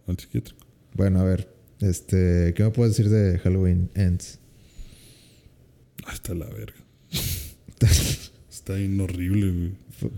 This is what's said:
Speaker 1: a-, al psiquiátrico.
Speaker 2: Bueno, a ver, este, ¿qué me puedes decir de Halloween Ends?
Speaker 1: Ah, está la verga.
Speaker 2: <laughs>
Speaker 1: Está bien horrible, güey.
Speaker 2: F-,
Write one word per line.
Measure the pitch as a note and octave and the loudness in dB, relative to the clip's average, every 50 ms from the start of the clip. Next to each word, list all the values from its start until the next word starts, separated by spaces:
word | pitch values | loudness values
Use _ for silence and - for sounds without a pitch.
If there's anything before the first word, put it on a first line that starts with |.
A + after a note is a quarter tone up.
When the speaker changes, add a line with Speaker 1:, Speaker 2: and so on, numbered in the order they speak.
| _ | _
Speaker 1:
a-, | - | -6
al | F2+ - | -6 -6
psiquiátrico. | - - - A2 - - - - - - _ _ _ _ - | -6 -6 -6 -6 -6 -6 -12 -20 -20 -20 _ _ _ _ -2
Speaker 2:
Bueno, | - F#2+ G2 F#2 F#2 | 0 2 2 4 4
a | F#2+ | 4
ver, | F#2 F#2 F2 - - - _ _ - - - | 2 2 0 -2 -8 -16 _ _ -20 -8 -4
este, | G2+ G2 F2 - - - G2+ F#2 F#2 F2+ F2 F2 F2 E2+ F2 | -2 -2 -2 -2 -2 0 2 2 4 4 4 4 2 2 2
¿qué | - G#2 | 2 0
me | A2 | 2
puedes | G#2+ B2 A#2+ A2+ G#2 | 2 2 2 2 4
decir | - G#2+ G#2 G#2+ | 2 2 4 4
de | A2 G2+ F#2+ F2+ F2+ | 4 4 4 2 2
Halloween | - F#2 F#2 F#2+ F#2+ F2+ F2+ F2+ F2+ - - | 2 2 2 2 2 2 2 2 0 -2 -2
Ends? | G2+ G2 F2+ F2 F2 - - - - _ _ _ - - _ _ - - - - - - - - - - _ _ _ _ - - _ _ _ _ _ _ _ _ - - | 0 0 0 0 -2 -4 -10 -16 -20 _ _ _ -20 -20 _ _ -18 -18 -18 -20 -20 -20 -20 -20 -20 -20 _ _ _ _ -20 -20 _ _ _ _ _ _ _ _ -20 -16
Speaker 1:
Ah, | - - | -14 -14
está | G#2+ - - F2+ | -12 -10 -8 -8
la | E2+ D2+ | -8 -8
verga. | - G#2 G#2+ G#2+ G#2 - - - _ _ _ _ _ | -10 -10 -12 -14 -14 -16 -20 -20 _ _ _ _ _
Speaker 2:
<laughs> | - - - - - - - - - - _ - - - A#2+ F#2+ - - - - - - - - - - - - | -8 -6 -4 -4 -6 -8 -10 -12 -18 -20 _ -20 -4 0 2 4 4 4 2 0 -4 -6 -8 -14 -20 -20 -20 -20
Speaker 1:
Está | - - - - F#2+ | -20 -16 -12 -8 -6
bien | F#2+ G2+ G2 G2 G2 | -4 -2 -2 -2 -2
horrible, | F#2+ F#2 F#2 F2 F2+ F2+ G2 G#2 G2+ F#2+ | -2 -2 -4 -4 -2 0 0 2 2 0
güey. | F2+ F2 F2 E2+ F#2+ - - - | 0 -2 -4 -4 -6 -10 -16 -20
Speaker 2:
F-, | - - - - - | -12 -8 -8 -8 -4